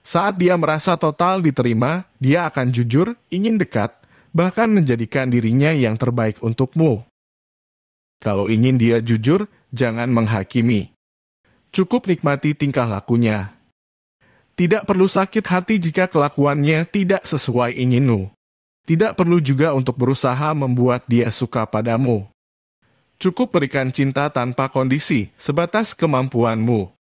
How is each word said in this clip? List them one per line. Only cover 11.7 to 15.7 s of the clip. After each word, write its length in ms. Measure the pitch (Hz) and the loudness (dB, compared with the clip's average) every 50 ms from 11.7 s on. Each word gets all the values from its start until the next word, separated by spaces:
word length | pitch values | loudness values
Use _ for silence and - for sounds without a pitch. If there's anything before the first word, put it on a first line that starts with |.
| - | -2
Cukup 320 | - 185 - 240 254 - | -2 0 0 0 -2 0
nikmati 480 | 190 175 - - 147 143 135 - 151 147 | -2 -2 0 0 -2 -2 0 -2 -2 -2
tingkah 320 | _ 147 139 131 139 123 | _ -2 -2 0 0 -2
lakunya. 680 | 117 104 98 - - 120 120 120 110 107 104 95 101 - _ _ _ _ _ _ _ _ _ _ _ _ _ _ _ _ _ _ _ _ | -2 -2 -6 -2 0 0 2 2 2 0 -2 -6 -10 -14 _ _ _ _ _ _ _ _ _ _ _ _ _ _ _ _ _ _ _ _
Tidak 320 | - 180 165 196 214 - | -2 0 2 2 0 0
perlu 240 | - 196 185 185 190 | -2 2 2 2 2
sakit 320 | - 202 190 - - 220 | 2 -2 -2 0 -2 -4
hati 400 | 196 - 185 180 180 - | -2 0 -2 -2 0 0